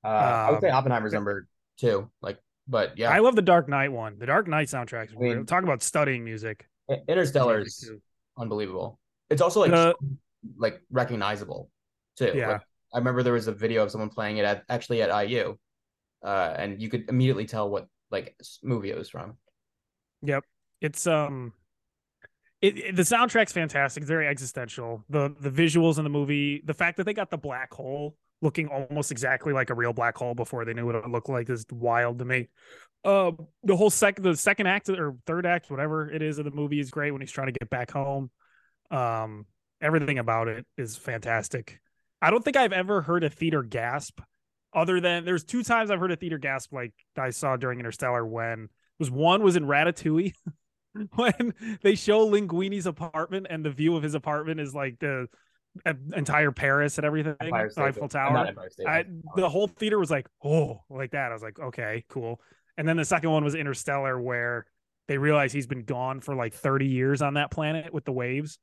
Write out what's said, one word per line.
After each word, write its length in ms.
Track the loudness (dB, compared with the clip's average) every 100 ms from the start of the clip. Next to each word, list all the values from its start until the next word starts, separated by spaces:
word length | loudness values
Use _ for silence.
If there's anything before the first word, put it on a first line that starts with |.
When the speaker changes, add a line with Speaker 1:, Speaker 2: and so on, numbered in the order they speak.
Speaker 1:
Uh, 60 | 0
I 420 | 2 4 4 4
would 120 | 4
say 80 | 4
Speaker 2:
Um, 60 | 4
Speaker 1:
Oppenheimer's 360 | 2 0 0
Speaker 2:
but 40 | -2
Speaker 1:
number 320 | -2 -4 -6 _ _ _
two, 320 | 2 2 -2 _
like, 160 | -10 -10 _ _ -2
but 300 | 0 0 0
yeah. 140 | 2
Speaker 2:
I 80 | 6
love 180 | 6 6
the 60 |
Dark 260 | 6 6 6
Knight 240 | 0 0
one. 260 | -2 -8 -8
The 80 | 0
Dark 220 | 0 2
Knight 200 | -2 -2
soundtrack 400 | -6 -8 -10 -12
is 60 | -2
Speaker 1:
I 40 |
mean, 160 | 0 0
Speaker 2:
real, 60 |
talk 180 | 0 0
about 180 | 2 0
studying 420 | 0 0 2 0
music. 420 | -6 -8 -8 -10 -16 _ -6
Speaker 1:
I-, 60 | -6 0
Interstellar 500 | 0 2 4 4 4
Speaker 2:
Music 100 | 0
Speaker 1:
is 200 | -10 -16
Speaker 2:
too. 140 | -18 _ _ _ -10
Speaker 1:
unbelievable. 600 | -6 -4 -4 -6 -8 -10 _ _ _
It's 140 | 2
also, 180 | 4 4
like, 100 | 6
Speaker 2:
The 240 | 8 6 4 -4 -8 _ _ -20 -2
Speaker 1:
like, 240 | -2 -2 _
recognizable 800 | -2 0 -2 -2 -4 -8 -12 -14 _ _ _ _ -2
too. 160 | 0
Speaker 2:
Yeah. 180 | 2 0
Speaker 1:
Like, 100 | -2 _ _ _
I 60 | 0
remember 240 | 0 2
there 120 | 2
was 120 | 2 0
a 60 |
video 320 | -2 0 2
of 60 | 2
someone 160 | -2 -6
playing 300 | -4 -4 0
it 60 |
at, 200 | 2 0 -2
actually 320 | -6 -2 0
at 100 | 2
I 100 | 2
U, 360 | 0 0 -2 -6 _ _ _ _ _ _
uh, 300 | -4 0 0 -2
and 240 | -6 -6
you 60 | -6
could 200 | -6 -2
immediately 380 | 2 4 2 -2
tell 240 | -2 -2
what, 160 | -2 -6 _ _
like, 240 | -6 -6 _
s-, 180 | -20 -12
movie 260 | -4 -2 -2
it 60 | -6
was 100 | -8
from. 280 | -12 -14 -16 _ _ _ _ _ _ _ _
Speaker 2:
Yep. 220 | -2 -2 -4 _ _ _
It's, 260 | -6 -2 0
um, 460 | 2 0 -6 -10 -14 _ _ _ _ _ _ -20 _ _ _
it, 180 | 2 2
it, 180 | -4 2
the 60 |
soundtrack's 500 | 4 6 4 4 2
fantastic. 500 | 0 -2 0 0 -2
It's 60 | -2
very 180 | 0 0
existential. 800 | -2 -6 -8 -10 -10 -8 -10 -2
The, 240 | 0 0 -2
the 120 | -4
visuals 480 | 2 4 6 4 4
in 60 |
the 60 | 0
movie, 520 | 0 0 0 0 -4
the 100 | -6
fact 220 | -2 -2 0
that 80 |
they 100 | -4
got 160 | -4 -4
the 80 | -6
black 340 | -6 -8 -10
hole 440 | -12 -10 -8 -8 _ _ _
looking 260 | -2 0 -4
almost 440 | -6 -4 -4 -4
exactly 400 | -2 -2 0 0
like 180 | 0 0
a 40 |
real 180 | 0 0
black 240 | 2 -2 0
hole 180 | -6
before 300 | -4 -4 -4
they 80 | -6
knew 140 | -4 -2
what 80 | -2
it 100 | -2
looked 200 | -6 -2
like 200 | -4 -2
is 140 | -6 -6
wild 480 | -4 0 2 0 -2
to 60 |
me. 240 | -2 -2 -2 _ -20 -20 -20 _
Uh, 260 | 2 4 4 -2 -14 _
the 140 | 2 6
whole 140 | 6
sec-, 300 | 6 2 4
the 140 | 2
second 320 | 2 2 2 2
act 220 | 2 0
or 260 | -2 -2 -6 -6
third 200 | -2 0
act, 240 | 0 _
whatever 400 | -4 -2 -2 -4
it 120 | -4
is 160 | -4 -4
of 60 |
the 60 | -6
movie, 300 | -4 -2 -2
is 100 | -4
great 220 | -4 -4
when 80 | -4
he's 100 | -8
trying 160 | -6 -6
to 40 |
get 180 | -6 -6
back 200 | -6 -4
home. 380 | -4 -4 -4 -6 _ _ _ _ _ _
Um, 560 | -2 0 -2 -6 -10 -18 _ _ _
everything 380 | 0 2 0 -2
about 300 | 0 0 0
it 180 | -4 -12 -10
is 200 | -10 -8
fantastic. 840 | -8 -6 -2 -2 -2 -8 -10 -20 _ _ _ _
I 80 | 2
don't 140 | 4
think 120 | 4 4
I've 180 | 4
ever 260 | 2 0 0
heard 240 | 2 0
a 60 | 0
theater 320 | -2 0 0
gasp 580 | -2 -4 -2 -4 -8 -18 -20 _ _ _ _
other 260 | 0 2 2
than, 240 | 2 0
there's 200 | 0 -2
two 180 | -2 -6
times 280 | 0 0 2
I've 100 | 0
heard 100 | 0
a 40 | -2
theater 200 | -4 -4
gasp 360 | -4 -6 -6
like 200 | -10 -10 _ _ -6
I 120 | -6
saw 260 | -2 -2 0
during 220 | -2 -4
Interstellar 480 | -8 -4 0 0 -2
when, 420 | -4 -6 -6 -12 _ _ _
was 120 | -4
one 320 | 2 4 6
was 140 | 6 4
in 80 |
Ratatouille 720 | 4 4 4 0 2 2 2 -4 -14 -14 _
<laughs> 400 | _ _ -10 -6
when 400 | 0 2 2 -2 -4 -10 0
they 120 | 2
show 340 | 2 4 6 6
Linguini's 560 | 4 2 -2 -2 -2 -4
apartment 600 | -6 -6 -4 -4 -6 -6
and 160 | -6
the 60 | -6
view 260 | 0 2 2
of 60 |
his 120 | 0
apartment 460 | -4 -2 -4 -2 -6
is, 140 | -6
like, 240 | -6 -6 -4
the 300 | -4 -4 -6 _ _ _ _ -6 -6
e-, 40 | -6 -6
entire 380 | -6 0 2 2
Paris 460 | 2 2 2 2 0
and 80 | 0
everything, 300 | 0 -2 -4
Speaker 1:
Empire 300 | -2 -2 -2
State 120 | 0
Speaker 2:
Eiffel 160 | -2 -2
Speaker 1:
Building. 80 | -6
Speaker 2:
Tower. 220 | -2 2
Speaker 1:
Not 140 | 2 2
Empire 200 | -4 -16
State 160 | -6 0
Speaker 2:
I, 160 | 0
Speaker 1:
Building. 180 | -2 -10 -6 0
Speaker 2:
the 120 | 0
whole 200 | 2 -2
theater 300 | -2 0 2
was 120 | 2
like, 180 | -2 -4 _
"Oh," 380 | 0 2 2 -4 _
like 220 | -10 -6
that. 180 | -4 -4
I 20 |
was 100 | -6
like, 160 | -10 -10
"Okay, 460 | -10 -6 -6 -6 -8
cool." 320 | -8 -8 -10 _ _ _ -4
And 100 | 0
then 80 | 0
the 80 |
second 260 | 2 2 4
one 140 | 2
was 100 | 2
Interstellar, 640 | -2 -4 -6 -4 -2 -2 -2
where 460 | -2 -2 -2 -4 -8 _ _ _ -4
they 80 | 0
realize 360 | 4 4 4
he's 160 | -2 -4
been 160 | -8
gone 360 | -6 -4 -4 -6
for, 140 | -6
like, 180 | -4 -4
thirty 360 | -2 2 2 2
years 340 | 2 2 4
on 120 | 2
that 160 | 0 -2
planet 420 | -2 -2 -2 -4
with 100 | -6
the 80 | -4
waves. 460 | -4 -2 -4 -6 -12